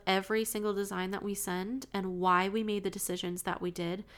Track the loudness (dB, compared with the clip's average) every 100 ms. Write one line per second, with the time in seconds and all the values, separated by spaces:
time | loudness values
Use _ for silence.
0 | 2 2 2 0 0 0 0 0 -2 -2
1 | -2 -2 -4 -4 -2 -2 -2 -4 -4 -4
2 | -2 2 6 6 4 2 0 0 -2 -2
3 | -2 -2 -4 -4 -2 -2 -2 -2 -2 -2
4 | -6